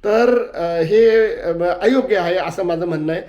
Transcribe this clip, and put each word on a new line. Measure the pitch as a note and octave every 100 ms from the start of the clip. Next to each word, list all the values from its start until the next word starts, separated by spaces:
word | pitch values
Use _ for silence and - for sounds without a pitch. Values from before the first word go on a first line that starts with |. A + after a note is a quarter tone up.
तर, | G#3 A3 A#3+ B3 -
अ, | - E3+ E3+
हे, | D#3+ G#3+ A3+ A3 A3
अ, | - F3 E3+ F3 F3
अयोग्य | G3+ C4 G#3+ G3+
आहे | E3+ F3+
असं | E3 E3
माझं | F3+ E3 F3
म्हणणं | D#3 D3+
आहे. | E3